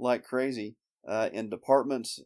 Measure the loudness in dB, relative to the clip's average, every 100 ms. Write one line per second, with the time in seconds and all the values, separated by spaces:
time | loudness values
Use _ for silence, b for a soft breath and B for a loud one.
0 | 0 0 0 -2 0 -2 -6 -10 _ _
1 | -4 -2 0 -2 -6 -6 4 4 4 -2
2 | -6 -10